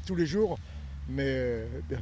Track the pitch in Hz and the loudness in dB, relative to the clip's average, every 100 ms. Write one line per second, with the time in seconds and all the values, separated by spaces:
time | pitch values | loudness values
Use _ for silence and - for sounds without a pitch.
0 | - 180 160 196 214 156 - - - - | -2 2 4 4 2 0 -6 -10 -8 -8
1 | 127 131 139 131 123 113 117 131 - 131 | -4 0 2 2 2 0 -2 -6 -4 -4